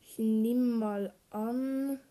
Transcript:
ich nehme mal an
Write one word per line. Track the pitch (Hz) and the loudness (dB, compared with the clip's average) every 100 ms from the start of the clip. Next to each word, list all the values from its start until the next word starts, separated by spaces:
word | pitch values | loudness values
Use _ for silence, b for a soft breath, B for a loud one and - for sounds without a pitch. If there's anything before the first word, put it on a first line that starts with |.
ich | - - | -20 -2
nehme | 220 220 220 247 247 233 | 2 4 4 2 2 2
mal | 214 202 196 - _ | 0 -2 -4 -8 _
an | 208 220 240 262 269 277 269 - | -6 -4 -2 -2 -2 -2 -4 -8